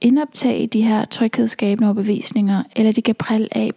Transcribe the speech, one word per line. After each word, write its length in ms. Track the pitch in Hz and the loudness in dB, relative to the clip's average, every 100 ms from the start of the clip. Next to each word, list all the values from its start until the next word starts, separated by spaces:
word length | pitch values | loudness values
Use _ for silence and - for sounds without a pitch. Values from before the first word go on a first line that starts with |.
indoptage 680 | 240 269 294 - 254 - 233 | 2 2 0 -2 -2 0 -2
de 140 | 220 | 0
her 240 | 220 214 - | 2 2 -2
tryghedsskabende 840 | - 226 - 226 - 208 202 214 | -2 -2 0 -2 0 -2 2 2
overbevisninger, 760 | 202 202 202 - 226 202 196 - - | 0 0 -2 -2 -2 0 0 -2 0
eller 160 | 220 | 2
de 100 | 214 | 2
kan 140 | 226 220 | 0 -2
prille 420 | - 220 220 - | -2 -2 -2 -2
af 140 | 220 | -4